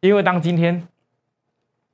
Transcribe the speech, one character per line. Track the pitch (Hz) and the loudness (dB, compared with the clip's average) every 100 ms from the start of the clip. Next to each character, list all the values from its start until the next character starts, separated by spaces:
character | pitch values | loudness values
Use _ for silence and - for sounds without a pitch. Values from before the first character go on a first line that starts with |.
因 | 185 202 | 0 2
为 | |
当 | 180 180 | 0 -2
今 | 165 170 | -2 0
天 | 170 175 170 _ _ _ _ _ _ _ _ _ _ | 0 -2 -8 _ _ _ _ _ _ _ _ _ _